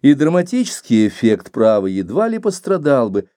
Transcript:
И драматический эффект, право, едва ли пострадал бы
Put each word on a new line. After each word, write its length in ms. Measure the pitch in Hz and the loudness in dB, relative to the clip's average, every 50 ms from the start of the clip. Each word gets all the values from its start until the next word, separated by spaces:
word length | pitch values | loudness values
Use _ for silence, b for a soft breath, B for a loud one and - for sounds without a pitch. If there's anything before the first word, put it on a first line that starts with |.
И 120 | - 139 147 | 6 4 4
драматический 920 | 135 151 156 170 180 175 180 - 254 247 - - - - - 113 110 107 104 | 4 2 0 2 0 -2 -2 -2 -4 -4 -4 -6 -14 -4 0 2 2 2 2
эффект, 440 | - - - 113 107 - - - | -2 0 0 0 0 0 -4 -12
право, 360 | _ 120 113 110 110 104 95 95 | _ 0 2 2 2 2 0 -2
едва 400 | 95 95 95 85 107 160 220 233 | -4 -4 -6 -4 -2 -2 -2 -2
ли 120 | 226 226 | -4 -4
пострадал 720 | - 214 185 185 - 190 190 180 147 147 143 131 117 107 | -4 -6 -6 -6 -4 -4 -4 -2 0 0 2 2 0 0
бы 200 | 95 101 196 _ _ | -2 -4 -6 _ _